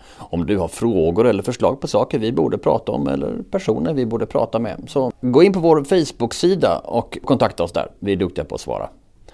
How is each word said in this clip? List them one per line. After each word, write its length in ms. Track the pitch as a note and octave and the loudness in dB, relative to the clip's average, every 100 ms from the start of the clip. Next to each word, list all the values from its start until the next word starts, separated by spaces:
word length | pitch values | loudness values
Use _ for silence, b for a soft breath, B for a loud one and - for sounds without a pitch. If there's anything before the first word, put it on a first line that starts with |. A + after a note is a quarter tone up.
| B B | B B
om 280 | B E2+ D#2 | B -4 0
du 120 | G2+ | 0
har 100 | E2+ | -2
frågor 580 | - A#2 F#2+ D#2+ F2 A#2+ | -2 0 2 2 4 2
eller 160 | G2 | 2
förslag 380 | G2 B2 F#2+ C3+ | -2 0 0 0
på 60 | C3+ | -2
saker 300 | - A#2 C3+ | 0 0 0
vi 140 | A2 | 0
borde 260 | B2+ - - | 0 0 0
prata 340 | D#2+ - - | 0 0 0
om 160 | C#2+ C#2 | -4 -2
eller 340 | C#2 - - - | -2 -4 -6 -6
personer 440 | G3 - A3 E3 | -4 -2 -2 -2
vi 120 | D3 A#2 | -2 -2
borde 200 | A2+ G#2+ | -2 -2
prata 320 | - A2+ A2+ | -2 -2 -2
med, 260 | A2+ - - | -4 -6 -6
så 240 | C#3+ C3 - | -4 -2 -4
gå 220 | B2+ B2 | 2 6
in 100 | G3 | 6
på 80 | F#3+ | 6
vår 240 | E3 D#3 | 4 4
Facebook-sida 920 | C#3 F#3+ D3 - A#2+ - E3+ F#3+ C3 E2 | 4 2 0 -2 -4 0 0 2 2 0
och 400 | - A2+ - - | -2 -4 -4 -6
kontakta 380 | - - A2 - | 0 2 2 0
oss 100 | E2+ | -2
där. 160 | - - - | -2 -6 -6
Vi 140 | G2 | -2
är 40 | F#2+ | 0
duktiga 280 | F#2 - | 0 -2
på 100 | D2+ | -6
att 60 | - | -8
svara. 280 | - G#1 - - _ _ B | -6 -6 -8 -12 _ _ B